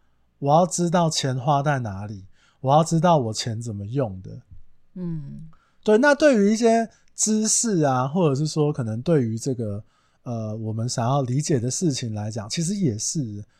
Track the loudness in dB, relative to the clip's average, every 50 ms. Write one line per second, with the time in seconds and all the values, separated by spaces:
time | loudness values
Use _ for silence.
0 | _ _ _ _ _ _ _ _ 0 4 4 4 4 4 2 0 0 2 2 2
1 | 2 2 0 0 -2 -2 -2 -2 0 2 2 2 2 0 0 -2 -2 -6 -6 -8
2 | -10 -10 -12 -14 -16 -20 -20 _ _ _ _ _ 0 2 4 4 4 4 2 2
3 | 4 4 4 4 2 0 -4 -4 -6 -6 -6 -6 -6 -8 -8 -8 -8 -6 -4 -2
4 | -2 -2 -4 -10 -14 -14 -16 -16 -18 _ -20 -20 -20 -20 -20 -20 -20 _ _ -10
5 | -8 -6 -6 -8 -8 -10 -12 -14 -16 -16 -20 -20 _ _ _ _ _ 4 4 6
6 | 6 6 4 6 6 6 6 6 4 4 4 4 4 4 4 2 0 -2 -8 _
7 | _ -20 _ -4 -2 0 0 0 0 0 0 0 0 0 2 2 2 2 2 2
8 | 0 0 0 2 2 2 2 0 -2 -2 0 0 0 0 0 -2 -4 -4 -6 -4
9 | 0 2 2 2 2 0 -2 -4 -4 -4 -4 -4 -4 -6 -6 -8 -10 _ _ _
10 | _ _ _ _ _ -8 -6 -6 -6 -6 -6 -6 -6 -6 -4 -4 -4 -4 -4 -2
11 | -2 0 0 0 0 0 -2 -2 0 0 0 0 0 -2 -4 -2 -2 -2 -2 -2
12 | -4 -6 -6 -6 -6 -6 -8 -8 -8 -6 -6 -4 -4 -4 -2 0 0 0 0 -2
13 | -4 -4 -4 -4 -4 -4 -8 -10 -14 -16 _ _